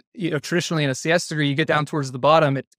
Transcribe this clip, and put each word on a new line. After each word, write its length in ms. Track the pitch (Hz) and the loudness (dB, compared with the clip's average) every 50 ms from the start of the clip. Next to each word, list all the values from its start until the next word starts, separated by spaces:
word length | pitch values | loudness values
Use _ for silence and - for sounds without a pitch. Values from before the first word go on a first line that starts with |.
| _ _ - | _ _ -10
you 160 | 247 180 156 | -6 -4 -4
know, 80 | 156 147 | -4 -4
traditionally 440 | - - 165 175 - - 170 156 147 | -4 -2 -2 -2 -2 0 -2 0 0
in 60 | 139 | -2
a 60 | 127 | -2
C 160 | - - 156 | -2 0 0
S 160 | 165 175 - | 0 0 0
degree, 200 | - 165 156 147 | -2 -2 -2 0
you 60 | 143 139 | 0 0
get 140 | 139 156 | 0 0
down 180 | 151 151 151 151 | 2 0 0 0
towards 260 | - - 151 139 131 | -2 -4 -4 -4 -4
the 60 | 127 | -4
bottom, 400 | 127 120 143 156 160 156 139 139 | 0 4 6 6 6 6 2 0
it, 80 | 135 - _ _ | -2 -6 _ _